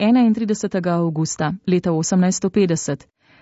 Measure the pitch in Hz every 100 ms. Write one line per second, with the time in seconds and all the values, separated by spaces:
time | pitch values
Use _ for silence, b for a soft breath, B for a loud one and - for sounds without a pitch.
0 | 208 247 233 214 214 214 202 190 175 170
1 | 170 156 160 - 156 185 - 180 180 160
2 | 160 185 180 185 196 214 185 160 - 139
3 | - _ b b